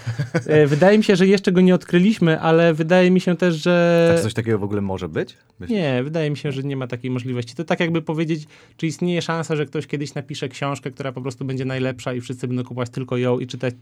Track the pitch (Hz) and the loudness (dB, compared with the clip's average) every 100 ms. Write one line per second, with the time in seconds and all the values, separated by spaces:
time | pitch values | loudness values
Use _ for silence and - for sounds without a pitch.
0 | - 113 127 165 - 151 147 147 185 214 | -8 -6 -4 -4 2 4 4 6 6 6
1 | 214 185 190 196 202 180 185 180 - 175 | 4 4 4 4 2 4 6 4 2 2
2 | 190 220 170 160 165 165 170 156 160 185 | 4 4 2 2 4 4 4 2 2 4
3 | 180 185 180 170 180 160 175 175 170 170 | 6 4 2 0 0 0 2 2 4 4
4 | 170 170 110 113 110 107 101 101 98 95 | 4 4 0 -2 0 0 -2 -2 -2 -4
5 | 87 92 196 - _ - 90 214 151 127 | -4 -4 -6 -10 _ -12 -4 -2 0 -2
6 | 139 165 151 143 151 135 139 139 127 123 | -2 -2 -4 -4 -6 -6 -6 -6 -6 -8
7 | 127 127 127 123 120 - 165 180 170 165 | -6 -6 -4 -6 -6 -8 -4 -2 0 -2
8 | 156 156 160 160 151 - _ - 165 151 | -2 -4 -2 -4 -8 -20 _ -8 -6 -4
9 | 175 170 160 165 160 156 151 156 - 147 | -4 -2 -4 -4 -4 -4 -4 -6 -6 -6
10 | 143 147 120 143 139 - 143 139 139 - | -8 -10 -12 -10 -10 -6 -6 -6 -10 -10
11 | 135 127 131 117 135 131 131 131 127 127 | -10 -8 -10 -8 -8 -6 -4 -4 -4 -6
12 | 139 123 123 127 123 123 123 123 120 135 | -8 -8 -8 -8 -6 -6 -6 -6 -8 -8
13 | 131 123 123 123 127 123 127 120 | -4 -2 0 -2 -4 -6 -6 -6